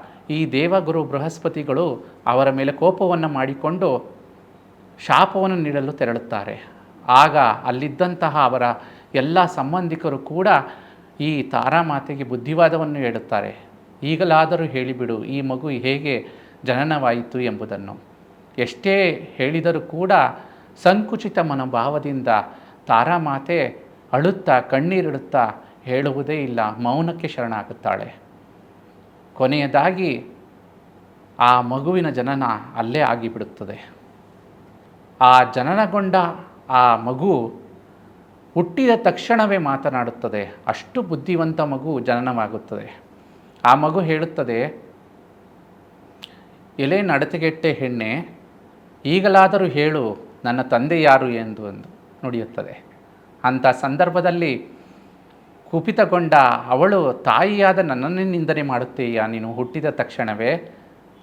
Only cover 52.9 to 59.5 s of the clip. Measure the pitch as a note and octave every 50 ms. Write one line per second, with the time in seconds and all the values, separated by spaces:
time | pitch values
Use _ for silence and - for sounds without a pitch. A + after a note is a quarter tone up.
52.9 | - - - - - - - - - - - B2+ C3 B2+ C3 C3 B2+ - - C3
53.9 | C#3 D#3 F3 F3 E3 F3+ E3+ F3+ E3+ F3 E3+ D3 B2 - - - - - - -
54.9 | - - - - - - - - - - - - - - - - - E3 E3 A3
55.9 | - A3+ G#3 - F#3 F3 E3+ D#3+ D#3 C#3+ C3 B2 A#2+ A#2 A#2+ B2 B2+ C3 F3 G3+
56.9 | G3+ F#3 D#3 B2+ B2 - - C3 A2 B2+ F3+ G3+ G#3 G3+ G3 F#3+ F#3 F#3+ F3+ D3+
57.9 | C3 B2 C3 D#3 F3+ F#3 F#3+ F#3+ F3+ E3+ D#3 C#3+ D3+ D3+ C#3+ C#3+ B2+ A#2+ B2 B2+
58.9 | - - B2+ A#2 A#2 A2 G#2+ A2+ A2+ A2 A2 A2+